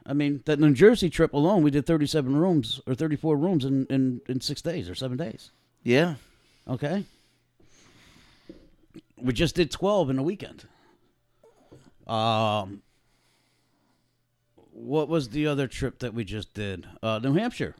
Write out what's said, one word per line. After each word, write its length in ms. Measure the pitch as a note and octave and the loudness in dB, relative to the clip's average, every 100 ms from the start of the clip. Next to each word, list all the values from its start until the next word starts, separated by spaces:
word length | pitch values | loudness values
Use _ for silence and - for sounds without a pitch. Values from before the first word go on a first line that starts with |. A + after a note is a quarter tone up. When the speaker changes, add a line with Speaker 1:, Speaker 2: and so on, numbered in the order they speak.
| - | -6
Speaker 1:
I 80 | |
mean, 280 | C#3+ C#3+ C#3+ - | -2 -2 -2 0
that 120 | C#3+ | 4
New 140 | D3+ | 6
Jersey 380 | C3 G3+ B3 E3+ | 8 8 8 2
trip 240 | - D#3+ | 2 2
alone, 280 | C#3+ D#3+ G#3 | 2 4 4
we 80 | D3 | 4
did 140 | C#3+ | 2
thirty-seven 500 | D3+ E3 C#3+ D#3 B2+ | 2 0 2 0 0
rooms 460 | C#3+ F#3 D#3+ A2+ - - | 2 2 2 0 -6 -6
or 80 | |
thirty-four 420 | B2+ D#3+ C#3+ D#3+ C#3+ | -4 -2 -2 0 0
rooms 300 | F3+ E3 C3+ | 2 0 0
in, 180 | C3+ C3 | -2 0
in, 360 | C3+ C3 B2 - | 0 0 -2 -6
in 140 | B2+ | -6
six 220 | - D3 | -6 -8
days 260 | E3+ C#3 F2+ | -6 -6 -8
or 60 | |
seven 240 | F2+ C3 C3 | -8 -6 -6
days. 320 | F#3+ - - _ _ _ | -8 -12 -20 _ _ _
Speaker 2:
Yeah. 320 | - B2+ F3 D3 - _ _ _ - | 2 4 4 -2 -12 _ _ _ -10
Speaker 1:
Okay. 380 | B2+ C#3+ G3 - _ _ _ _ _ _ _ _ _ - - _ _ - - _ _ _ - - - | -6 -4 -4 -6 _ _ _ _ _ _ _ _ _ -20 -20 _ _ -20 -20 _ _ _ -20 -20 -6
We 140 | B2+ | -2
just 200 | A2+ D#3+ | 0 0
did 160 | F3+ D#3 | 2 -2
twelve 380 | - G3 G#3 C#3 | -2 0 0 0
in 80 | C3+ | -2
a 40 | |
weekend. 420 | D3+ G3+ - - - _ _ _ _ _ _ _ _ _ _ - _ _ - | -4 -6 -10 -18 -20 _ _ _ _ _ _ _ _ _ _ -20 _ _ -6
Um, 760 | A2+ A2+ A2 A2 G#2 G2 G2 _ _ _ _ _ _ _ _ _ _ _ _ _ _ _ _ _ _ _ | -2 0 0 0 -2 -6 -12 _ _ _ _ _ _ _ _ _ _ _ _ _ _ _ _ _ _ _
what 360 | - A#2 D#3 D3 | -16 -4 -2 0
was 220 | E3 B2 | -2 -2
the 160 | C#3+ D3+ | -2 -2
other 200 | C#3+ C3 | -2 -4
trip 320 | - C3 - | -4 -6 -6
that 140 | B2 | -8
we 100 | A#2 | -8
just 280 | F#2+ G#2+ - | -6 -8 -10
did? 320 | G#2 G2+ F2+ - - | -8 -8 -8 -12 -8
Uh, 160 | A2 A2 | -4 -2
New 120 | C3 | 0
Hampshire. 400 | D#3 A#3 - F#2+ | 0 0 -6 -8